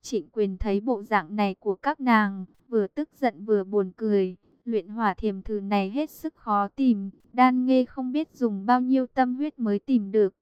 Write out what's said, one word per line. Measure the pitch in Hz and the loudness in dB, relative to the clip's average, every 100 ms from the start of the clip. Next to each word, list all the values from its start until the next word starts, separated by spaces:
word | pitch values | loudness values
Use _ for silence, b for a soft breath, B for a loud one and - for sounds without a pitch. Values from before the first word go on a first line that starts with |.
Trịnh | - 226 156 | -6 -6 -6
Quyền | 226 202 185 | -2 -2 -2
thấy | 214 202 | -2 -2
bộ | 220 226 | 0 -4
dạng | 208 214 185 208 | 0 -2 -2 -2
này | 202 185 | -2 -2
của | 208 190 | -4 -2
các | 269 311 | -4 -2
nàng, | 254 226 202 196 185 _ _ | 4 4 4 -4 -12 _ _
vừa | 233 196 | -2 0
tức | - 311 _ | -4 -8 _
giận | 254 170 208 | -4 -2 0
vừa | 208 | 0
buồn | 190 208 190 - | 2 -2 -2 -4
cười. | 220 202 185 180 _ _ 240 | 0 0 0 -6 _ _ -4
Luyện | 220 180 | -4 -4
hỏa | 214 220 | -2 -2
thiềm | 180 220 196 | -2 -4 -4
thử | 185 214 | -6 -6
này | 196 202 196 | -2 -2 0
hết | 240 302 | -4 -6
sức | - 311 _ | -6 -12 _
khó | - 208 202 | -2 0 -2
tìm, | - 262 208 196 - _ | 0 2 2 -2 -12 _
Đan | - 254 254 254 | 4 4 4 2
Nghê | 262 247 | 2 2
không | - 254 | -6 -4
biết | 277 320 | -4 -6
dùng | _ 240 196 196 | _ -4 -2 0
bao | 247 | 0
nhiêu | 254 262 247 | 2 0 0
tâm | - 254 254 | -2 -2 0
huyết | 302 285 | -6 -4
mới | 220 202 | -2 -2
tìm | - 254 196 | 2 0 2
được. | 214 196 _ | 2 2 _